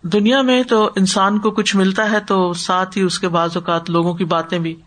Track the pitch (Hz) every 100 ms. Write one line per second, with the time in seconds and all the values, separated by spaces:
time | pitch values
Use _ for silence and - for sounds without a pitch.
0 | 175 208 208 269 254 254 254 226 214 -
1 | 190 208 196 208 214 208 202 196 190 190
2 | 214 214 208 196 180 175 - 185 185 196
3 | 185 - 185 170 170 175 170 170 165 170
4 | 170 175 175 170 160 180 165 165